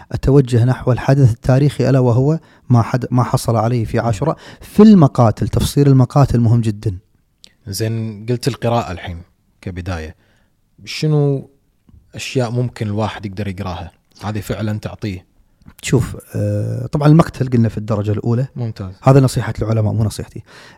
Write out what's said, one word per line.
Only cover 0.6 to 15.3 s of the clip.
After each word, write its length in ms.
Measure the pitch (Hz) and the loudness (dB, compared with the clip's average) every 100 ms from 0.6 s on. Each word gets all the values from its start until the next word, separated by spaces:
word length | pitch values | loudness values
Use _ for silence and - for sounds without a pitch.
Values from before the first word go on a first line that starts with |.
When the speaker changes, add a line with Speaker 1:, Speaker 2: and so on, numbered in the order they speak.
| 120 | 2
Speaker 1:
نحو 260 | 127 - | 0 -2
الحدث 400 | 120 - 143 123 | -2 2 4 4
التاريخي، 580 | 117 - 131 143 - 127 | 2 0 2 2 0 0
ألا 100 | 135 | 2
وهو 400 | 127 113 139 160 - _ - | 2 2 0 -2 -6 _ 2
ما 120 | 120 | 2
حد-، 260 | 107 123 127 | 2 -2 -2
ما 120 | 123 | -2
حصل 320 | 117 131 - 113 | 0 -2 0 0
عليه 300 | 113 123 107 | 0 -2 -2
في 140 | 117 | -2
عاشوراء 380 | 113 104 147 160 - - | -2 -2 -4 -6 -10 -20
في 220 | - - | -2 6
المقاتل. 640 | 220 196 139 - 113 - 104 | 8 10 6 6 2 2 -2
تفسير 400 | - - 143 143 | -2 0 2 4
المقاتل 520 | 131 123 147 135 120 | 4 4 2 2 2
مهم 220 | 117 120 | 2 2
جدًا. 360 | 110 104 110 92 - _ _ _ _ _ 107 | 0 -4 -6 -8 -12 _ _ _ _ _ -12
Speaker 2:
زين، 580 | 95 113 113 110 104 113 | -6 -4 -4 -6 -8 -6
قلت 180 | 123 135 | -4 -4
القراءة 440 | 110 117 117 - | -4 -2 -2 -2
الحين 300 | 87 - 85 - _ _ _ | -8 -10 -14 -16 _ _ _
كبداية، 540 | - 90 90 85 80 - _ _ _ _ _ _ 101 | -12 -10 -8 -8 -10 -16 _ _ _ _ _ _ -16
شنو 640 | - 156 151 143 135 - _ _ _ _ - _ 120 | -6 -2 0 0 -2 -8 _ _ _ _ -20 _ -14
أشياء 360 | - 135 117 | -6 -4 -2
ممكن 360 | 123 123 - 107 | -2 -4 -4 -6
الواحد 380 | 101 104 - 104 | -4 -4 -6 -12
يقدر 220 | 95 101 | -10 -8
يقراها؟ 440 | 92 92 87 82 - _ _ | -8 -8 -10 -12 -18 _ _
هذه 160 | 101 107 | -10 -8
فعلًا 400 | - - 110 107 | -8 -6 -6 -6
تعطيه. 560 | - - 110 92 - | -8 -10 -10 -10 -14